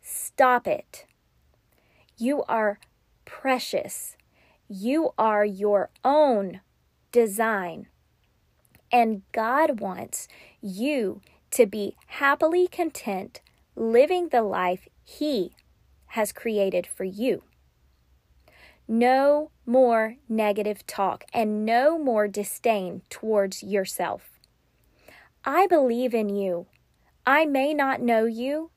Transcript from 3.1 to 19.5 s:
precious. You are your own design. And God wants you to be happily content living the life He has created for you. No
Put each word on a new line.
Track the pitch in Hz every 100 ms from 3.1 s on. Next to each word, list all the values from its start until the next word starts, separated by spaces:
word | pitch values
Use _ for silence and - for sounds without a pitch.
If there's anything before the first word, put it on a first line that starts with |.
| _
precious. | - - 269 254 - 180 - - - - _ _ _ _ _
You | 196 208 294 320 -
are | 220 214
your | 208 190 208 202 - _
own | 247 294 302 226 196 - _ _ _ _ _
design. | 240 226 196 226 208 175 165 202 _ _ _ _ _ _ _ _ _ _
And | 247 226 214 -
God | - 220 262 320 247
wants | 196 180 - - - - - _
you | 208 185 254 294 208 196 _ _ _
to | - 226
be | 220 202 - _
happily | - 277 285 320 349 359
content | - 330 - - 196 196 - _ _ _ -
living | 226 233 294 359 339
the | 254
life | 214 185 180 185 - _
He | _ - 302 262 180 _ _ _ _ _ _
has | - 208
created | - 233 214 196 180 175
for | -
you. | 190 190 254 196 - _ _ _ _ _ _ _ _ _ _ _ - _ _
No | 226 240 262 285 294 311